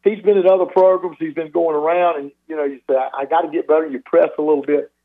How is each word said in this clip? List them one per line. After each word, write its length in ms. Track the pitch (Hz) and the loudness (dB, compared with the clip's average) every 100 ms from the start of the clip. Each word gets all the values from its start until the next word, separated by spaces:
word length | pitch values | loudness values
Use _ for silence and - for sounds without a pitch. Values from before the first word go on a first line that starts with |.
he's 200 | - 214 | -2 -2
been 160 | 196 202 | 0 2
at 80 | 180 | 4
other 200 | 190 180 | 2 2
programs. 500 | - 185 185 180 151 | 4 4 4 -2 -8
He's 160 | 160 | -8
been 160 | 147 156 | -8 -4
going 260 | 175 165 147 | -2 0 0
around, 440 | 156 175 175 156 | 0 2 0 -2
and, 120 | 139 _ _ | -8 _ _
you 80 | 156 | -6
know, 80 | |
you 160 | 143 131 - | -6 -6 -2
say, 80 | 131 | -2
"I, 260 | 131 123 | -2 -6
I 20 | 135 | -2
gotta 220 | 165 165 | -2 -2
get 180 | 165 - | -4 2
better." 180 | 156 160 | 0 0
You 140 | 127 | -8
press 260 | - 170 160 - | 0 2 2 0
a 40 | |
little 200 | 151 151 | 0 0
bit. 280 | 139 147 139 _ | 0 -2 -4 _